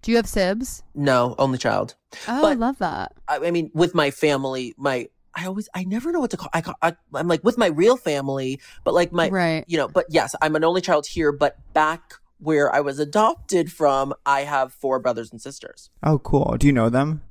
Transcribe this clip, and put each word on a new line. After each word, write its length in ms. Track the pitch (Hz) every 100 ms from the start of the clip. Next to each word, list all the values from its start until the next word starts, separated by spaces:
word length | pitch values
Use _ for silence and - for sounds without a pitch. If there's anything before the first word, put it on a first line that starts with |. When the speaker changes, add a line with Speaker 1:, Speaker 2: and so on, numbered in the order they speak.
Speaker 1:
Do 80 | -
you 40 | 233
have 80 | 208
sibs? 560 | 208 185 208 254 - -
Speaker 2:
No, 400 | - 139 127 123 -
only 200 | 135 127
child. 360 | 120 101 120 - _ - -
Speaker 1:
Oh, 100 | 254 311
I 80 |
Speaker 2:
But 40 | 262
Speaker 1:
love 200 | 233 -
that. 340 | 175 - - - -
Speaker 2:
I, 120 | 147 165
I 40 |
mean, 200 | 170 156
with 200 | 156 170
my 160 | 175 143
family, 640 | - 151 139 135 131 123 -
my, 320 | 139 127 - _ _
I 120 | - 180
always, 220 | 196 208
I 100 | 185
never 280 | 185 214 294
know 80 | 349
what 100 | 240
to 60 | 180
call, 120 | -
I 80 | 170
call, 140 | 170 -
I, 140 | 170 170 _
I'm 120 | 131 170
like, 140 | 160
with 160 | 202 240
my 80 | 202
real 300 | 151 208 254
family, 640 | 160 143 135 135 131 135 - -
but, 100 | -
like, 180 | 160 175
my, 160 | 175 165
Speaker 1:
Right. 360 | 190 170 160 -
Speaker 2:
you 100 | 160
know, 120 | 131
but 180 | 185 -
yes, 260 | 160 - -
I'm 140 | 156
an 100 | 156
only 160 | 160 185
child 260 | 180 156 -
here, 260 | - 151
but 240 | 143 143 - -
back 400 | 160 156 165 _ - _ _
where 340 | 156 151 143
I 80 | 139
was 180 | 143 139
adopted 720 | 147 208 220 330 - 180 175
from, 420 | - 151 135 135 -
I 180 | - 139
have 300 | 143 143 131
four 280 | - 135 131
brothers 320 | 127 113 113
and 80 | 113
sisters. 500 | 135 - - - - _
Speaker 3:
Oh, 140 | 156 151
cool. 360 | - 139 - 117
Do 80 | 143
you 40 |
know 160 | 131 113
them? 340 | 123 147 151 -